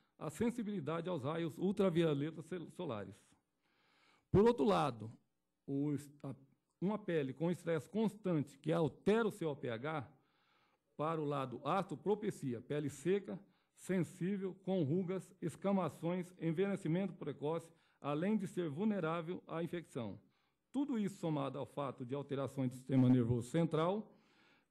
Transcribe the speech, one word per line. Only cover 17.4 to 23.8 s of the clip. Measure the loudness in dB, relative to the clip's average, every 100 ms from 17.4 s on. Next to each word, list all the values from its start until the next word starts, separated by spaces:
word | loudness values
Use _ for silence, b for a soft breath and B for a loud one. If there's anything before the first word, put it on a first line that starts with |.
| -4 -4 -6 b b b
além | -4 0 2 0
de | 0
ser | -4 -4
vulnerável | -2 0 0 0 -2 -4 -8 -8
à | -6
infecção. | -4 -6 -8 -8 -8 -10 -16 _ _ _ _
Tudo | -4 -2 0
isso | -2 -2
somado | -2 0 -2 -4
ao | -8
fato | -6 -6 -6
de | -6
alterações | -6 -4 -4 -2 -2 -2
do | -2
sistema | 2 6 8
nervoso | 8 6 2 0
central, | 2 2 2